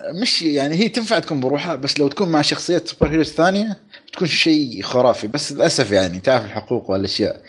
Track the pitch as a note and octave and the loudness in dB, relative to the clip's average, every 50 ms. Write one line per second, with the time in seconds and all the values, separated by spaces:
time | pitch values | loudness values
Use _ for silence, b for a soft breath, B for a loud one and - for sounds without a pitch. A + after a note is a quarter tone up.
0 | - - - F3+ B3 - - - E3+ D#3 C#3+ C#3 C3+ D3 D#3 E3+ A#3 A3 A3 B3 | -10 -8 -6 -4 -2 0 0 0 2 2 2 2 2 2 2 2 2 2 0 -2
1 | A3+ G#3 A3 E3+ - - E3 C#3 B2+ C3 C#3+ C#3+ D#3+ F3 D#3+ C3 C#3 C3+ - - | -2 0 0 0 0 0 -2 -2 0 0 0 -2 -2 -4 -6 -4 -4 -2 0 2
2 | C#3+ C#3 - - G3+ F3 D#3+ D3 C#3+ - D3+ C#3 - - F3 E3+ - - - - | 2 2 2 0 0 2 2 2 2 2 0 -2 -2 0 0 0 -2 -4 -8 -6
3 | E3 D3 D3+ D#3+ D3+ - - - E3 F#3 F#3+ G3+ G#3+ A3+ G3 - _ B B B | -6 -2 0 0 0 0 0 2 2 2 2 0 -2 -4 -6 -10 _ B B B
4 | B B - - F3+ D3+ - - - E3 D#3 D3+ C#3+ B2 G#2+ F#2+ G2 - C3+ B2 | B B -8 -4 -4 -2 0 0 2 2 2 2 0 -2 -6 -8 -6 -2 2 4
5 | B2 B2 A2+ - - G#2+ A#2+ D3 - - C#3+ - D3 E3 - - C3 F#2 G2+ F#2+ | 4 4 2 2 -2 -6 -6 -6 -6 -6 -2 2 2 2 2 2 0 2 2 2
6 | F#2+ F2+ E2+ F#2 - C3+ C3 A#2+ G#2 G2+ G2+ G#2+ - - B2+ A2+ - - F#2+ F#2+ | 2 2 -2 -2 0 2 2 2 0 -4 -8 -10 -6 -4 -4 -4 -2 -2 -2 -2
7 | G2 G2 - - G#2+ F#2 - - - | -2 -2 -2 0 -2 -2 -2 -4 -12